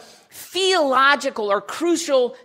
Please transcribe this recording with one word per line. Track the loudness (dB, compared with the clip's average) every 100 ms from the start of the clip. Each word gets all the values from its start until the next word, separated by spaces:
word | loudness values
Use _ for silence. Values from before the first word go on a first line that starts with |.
| -14 -20 _ -20
theological | -10 -2 0 2 2 2 4 2 -2 -4 -2
or | -2
crucial | -2 -6 -2 -2 0 0 0 -4